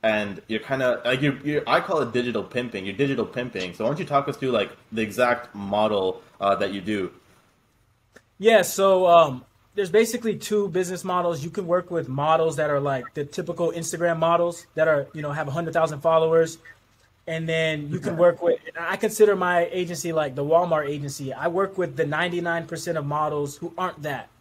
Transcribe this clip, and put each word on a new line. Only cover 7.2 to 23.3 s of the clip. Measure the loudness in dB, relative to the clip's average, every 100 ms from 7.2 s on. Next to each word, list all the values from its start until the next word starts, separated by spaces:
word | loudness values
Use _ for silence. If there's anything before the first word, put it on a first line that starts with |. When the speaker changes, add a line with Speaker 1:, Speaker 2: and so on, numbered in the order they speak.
| _ _ _ _ _ _ _ _ _ -20 _ _
Speaker 2:
Yeah, | 4 6
so, | 4 2 4 6 8
um, | 8 8 0 -12 _ _
there's | -6 2
basically | 4 2 0 -4 -4
two | -2 -2 0
business | -2 -2 -4
models. | -2 0 0 -2
You | -6
can | -6 0
work | 0 0
with | -6 -4
models | -2 2 4 2 0
that | 0
are, | 0
like, | 0 -4 -6
the | -10
typical | -8 -8 -8 -2 -2
Instagram | -2 -8 -2 0 2
models | 2 2 0 -4 -10
that | 0 2
are, | 2 0
you | -8
know, | -6
have | -6 -4
a |
hundred | -4 -2
thousand | 0 0 0
followers. | 2 4 6 4 2 -2 -20 -20 _ _ _ _ -8
And | -6 -2
then | 0 0 -2 -4
you | -4
can | -4
Speaker 1:
Okay. | 4
Speaker 2:
work | 4 4
with, | 0 0 -4 -8
I | -4 -2
consider | -2 4 6 6
my | 2 2 2
agency, | -2 -4 -6 -2
like, | -2 -2
the | -4
Walmart | 2 2 4 0 0
agency. | -6 -8 -8 -10
I | -4 -2
work | 0 -2 -2
with | -4 -2
the |
ninety-nine | -2 0 -2 -2 -2 -4 -4
percent | -8 -4 -4
of | -2
models | -2 -2